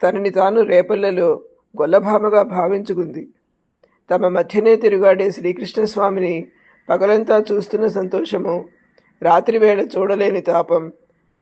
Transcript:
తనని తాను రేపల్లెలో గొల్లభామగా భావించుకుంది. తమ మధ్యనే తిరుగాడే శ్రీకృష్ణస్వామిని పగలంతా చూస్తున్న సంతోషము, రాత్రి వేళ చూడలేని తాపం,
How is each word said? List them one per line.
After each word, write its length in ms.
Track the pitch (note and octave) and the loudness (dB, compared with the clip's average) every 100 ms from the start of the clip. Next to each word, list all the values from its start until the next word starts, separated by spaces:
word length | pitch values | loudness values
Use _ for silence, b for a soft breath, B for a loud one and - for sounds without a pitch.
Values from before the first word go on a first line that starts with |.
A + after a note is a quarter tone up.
తనని 280 | F3+ G3 G3+ | -2 -2 -2
తాను 300 | F#3 F#3+ A3+ | 0 0 2
రేపల్లెలో 800 | G#3 F3+ - G3 G3 F3+ E3+ D3+ - _ _ - | 2 2 2 0 -2 0 0 0 -6 _ _ -4
గొల్లభామగా 640 | D3+ F#3+ G3 G#3+ G#3+ G#3+ | 2 2 2 0 2 2
భావించుకుంది. 840 | G#3 F#3 F3 G3+ G#3 F#3 E3 D#3 - _ _ _ _ _ _ _ _ | 2 -2 -2 -4 -4 -6 -6 -10 -16 _ _ _ _ _ _ _ _
తమ 180 | F3+ F3+ | -2 0
మధ్యనే 480 | F3 E3+ G#3 A3+ A3 | 0 -2 0 2 4
తిరుగాడే 540 | A3+ G3 G3 F#3 G3 | 4 4 4 4 0
శ్రీకృష్ణస్వామిని 1200 | F3 F3 F3+ F#3 - G#3+ G#3 G3+ G3 F3+ E3 - b b b - | -2 -6 -6 -6 -4 -4 0 -2 0 -2 -4 -8 b b b -4
పగలంతా 560 | F3+ G3 A3 A3 G#3+ G#3+ | 0 2 2 2 2 2
చూస్తున్న 340 | G#3 - G#3 A3 | -4 -4 -2 -2
సంతోషము, 800 | F#3+ F#3 F3+ E3 G3 F3 F3 - _ _ _ _ _ | -2 -4 -4 -4 -4 -4 -6 -8 _ _ _ _ _
రాత్రి 360 | E3 G3 A3+ A3 | 2 2 2 2
వేళ 220 | G#3+ G3+ | 2 2
చూడలేని 600 | - F#3 G3 G3 G3 F#3+ | -2 -2 -2 0 0 0
తాపం, 520 | F3 E3+ E3+ E3+ D#3+ - _ _ _ _ | -2 -2 0 -2 -2 -12 _ _ _ _